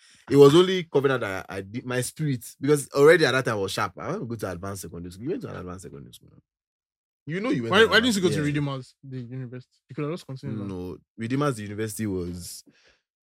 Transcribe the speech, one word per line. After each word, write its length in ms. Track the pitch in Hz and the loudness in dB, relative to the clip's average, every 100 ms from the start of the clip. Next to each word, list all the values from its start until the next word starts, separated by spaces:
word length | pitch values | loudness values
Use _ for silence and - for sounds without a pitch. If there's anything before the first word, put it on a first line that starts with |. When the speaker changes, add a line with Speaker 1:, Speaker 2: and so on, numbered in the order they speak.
| _ _ - | _ _ 2
Speaker 1:
It 60 | 139 | 10
was 180 | 143 | 10
only 280 | 160 185 185 | 10 4 2
Covenant 380 | 165 143 135 127 | 0 0 0 0
that 240 | 107 95 - | -2 -6 -8
I, 80 | 98 | -10
I 40 | |
did 240 | 98 113 123 | -10 -10 -6
my 160 | 123 | -4
spirit, 420 | 123 - 156 123 - - | -4 -4 -4 -4 -8 -6
because 300 | 135 147 123 | 0 2 0
already 320 | 139 147 175 | 6 8 8
at 80 | 147 | 6
that 140 | 127 131 | 2 0
time 80 | |
I 20 | 107 | -2
was 160 | 95 | -4
sharp. 200 | - 101 - | -2 -4 -6
I 100 | 107 | -10
want 120 | 190 | -8
to 60 | 135 | -8
go 80 | |
to 160 | 113 104 | -8 -8
advanced 320 | 87 98 101 | -8 -10 -10
secondary 280 | 82 87 87 | -12 -14 -14
school. 140 | 90 | -12
You 60 | 127 | -10
went 100 | 220 | -8
to 80 | - | -10
an 80 | 92 | -12
advanced 280 | 90 90 | -12 -14
secondary 280 | 90 73 62 | -14 -18 -20
school. 160 | - _ _ _ _ _ _ _ _ _ _ - | -20 _ _ _ _ _ _ _ _ _ _ -10
You 140 | 170 | -6
know 80 | 233 | -2
you 140 | 147 | -2
went 100 | 117 | 2
Speaker 2:
Why, 60 | 190 | 4
Speaker 1:
to 60 | |
an 60 | 220 | 6
Speaker 2:
why 80 | 202 | 4
didn't 160 | 247 190 | 2 2
you 40 | |
go 60 | 175 | 0
Speaker 1:
advanced 100 | 147 | 0
Speaker 2:
to 40 | |
Speaker 1:
yeah. 40 | 147 | -2
Speaker 2:
Redeemers, 480 | 147 143 135 123 _ | -2 -4 -6 -12 _
the 140 | 139 131 | -14 -12
university? 520 | 117 131 127 127 - _ - | -12 -12 -12 -14 -18 _ -18
You 60 | |
could 100 | 139 | -10
have 80 | 147 | -8
just 140 | 151 - | -8 -10
continued 320 | 131 113 107 | -12 -10 -8
that. 40 | 101 | -8
Speaker 1:
No, 320 | 92 90 - _ - | -8 -10 -12 _ -10
Redeemers, 400 | 113 135 147 110 | -4 0 0 -2
the 60 | |
university 440 | 101 104 110 - 110 | -6 -6 -6 -4 -4
was, 560 | 92 87 90 85 - - _ _ _ _ _ | -4 -6 -8 -12 -16 -20 _ _ _ _ _